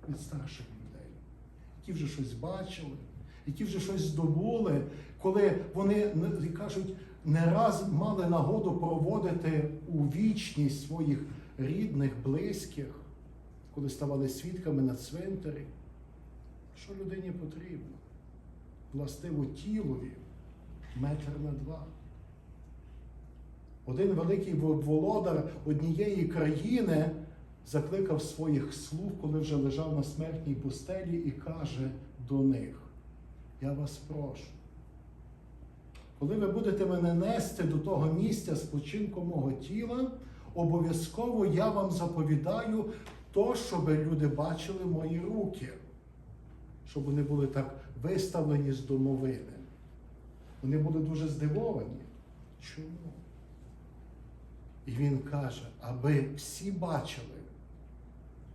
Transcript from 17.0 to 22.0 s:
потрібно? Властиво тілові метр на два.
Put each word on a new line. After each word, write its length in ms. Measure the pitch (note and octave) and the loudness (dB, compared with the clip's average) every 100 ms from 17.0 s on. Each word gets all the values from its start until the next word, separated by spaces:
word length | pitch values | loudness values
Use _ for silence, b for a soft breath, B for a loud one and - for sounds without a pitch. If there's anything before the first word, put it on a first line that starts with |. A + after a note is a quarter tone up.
| F#3 F#3+ F3+ | -4 -4 -4
потрібно? 640 | - D3+ - F3+ D3 - - - - - - - - - - - | -6 -6 -10 -10 -10 -12 -16 -18 -18 -18 -18 -18 -18 -18 -18 -10
Властиво 520 | C#3 C#3+ - E3+ D3 C3 | -6 -6 -6 -2 0 0
тілові 640 | - G3+ G#3+ E3+ B2 - - - - - - - - - B2 | -2 -2 0 0 -2 -4 -10 -14 -16 -16 -18 -16 -14 -10 -2
метр 340 | C#3+ D3+ C#3+ C#3+ | -2 0 -2 -4
на 60 | D3 | -4
два. 360 | C3 D#3 D#3+ C#3 - | -4 -4 -8 -10 -14